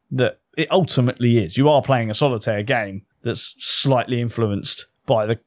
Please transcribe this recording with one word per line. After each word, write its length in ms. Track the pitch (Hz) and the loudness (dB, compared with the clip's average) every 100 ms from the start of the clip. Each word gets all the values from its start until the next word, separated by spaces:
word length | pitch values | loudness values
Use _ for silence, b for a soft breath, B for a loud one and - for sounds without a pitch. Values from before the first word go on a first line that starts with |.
| _ | _
that 280 | 127 120 - _ - | -2 -2 -2 _ -6
it 140 | 160 | 0
ultimately 680 | 185 160 - 123 - 120 117 | 2 2 2 0 2 2 2
is. 200 | 87 104 | 2 2
You 100 | 143 | 4
are 120 | 147 | 4
playing 280 | 120 131 113 | 4 0 0
a 40 | |
solitaire 500 | 104 147 117 117 104 | 0 0 0 -2 -2
game 380 | 104 127 101 95 - _ | -2 -2 -4 -10 -16 _
that's 300 | 120 104 - - | -8 -6 -8 -8
slightly 600 | - - 143 127 117 120 | -4 -2 2 2 0 -2
influenced 640 | 120 113 110 101 - - - _ - | -4 -2 -2 -2 -4 -6 -10 _ -2
by 200 | 117 107 | 0 0
the, 140 | 113 | -4